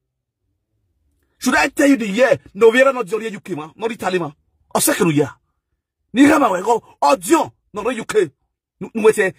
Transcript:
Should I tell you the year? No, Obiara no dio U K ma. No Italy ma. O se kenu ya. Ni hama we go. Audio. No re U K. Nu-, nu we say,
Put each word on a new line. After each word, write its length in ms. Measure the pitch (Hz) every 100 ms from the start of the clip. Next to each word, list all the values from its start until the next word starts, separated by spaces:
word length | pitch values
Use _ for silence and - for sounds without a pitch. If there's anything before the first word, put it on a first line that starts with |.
| _ _ _ _ _ _ _ _ _ _ _ _ _ _
Should 180 | 254 285
I 140 | 302
tell 200 | - 285
you 80 | 269
the 100 | 220
year? 320 | 196 254 190 -
No, 160 | 196 226
Obiara 240 | 233 269
no 100 | 254
dio 140 | 190 208
U 220 | 220 202
K 160 | - 170
ma. 160 | 156 -
No 120 | 220
Italy 320 | 226 190 180
ma. 120 | 170 - _ _ _ 220
O 40 |
se 140 | -
kenu 180 | 302 180
ya. 280 | 147 135 - _ _ _ _ _ _ _
Ni 120 | 226 285
hama 240 | 311 254
we 100 | 180
go. 220 | 196 233 - -
Audio. 520 | 285 277 175 311 226 - _
No 100 | 202
re 120 | 208 240
U 60 | -
K. 240 | 214 170 _ _ _ _ -
Nu-, 100 | 185
nu 100 | 226
we 100 | 214
say, 200 | 214 190